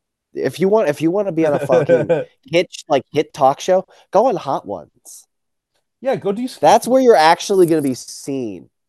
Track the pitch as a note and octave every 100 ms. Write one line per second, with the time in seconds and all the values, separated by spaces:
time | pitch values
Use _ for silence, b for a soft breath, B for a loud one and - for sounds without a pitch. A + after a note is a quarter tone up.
0 | _ _ _ - - - F#3+ G#3+ E3+ C#3+
1 | D#3+ F#3+ G3 E3 D#3 C3+ C#3+ E3+ D3+ E3+
2 | D#3 D#3+ - _ - E3+ E3+ - - C#3
3 | - C#3+ D#3 - C3+ C#3 - F#3 - b
4 | b F#3 B3+ F3 C3+ D#3+ - F#2 - _
5 | - - _ _ _ _ _ _ _ _
6 | B3+ G3+ F#3 G3+ B3 - D3 A3 - C4
7 | B3+ F#3+ D#3 - - G3 E3 D#3+ C#3 B2
8 | - - - C3+ A2+ F2+ B1+ _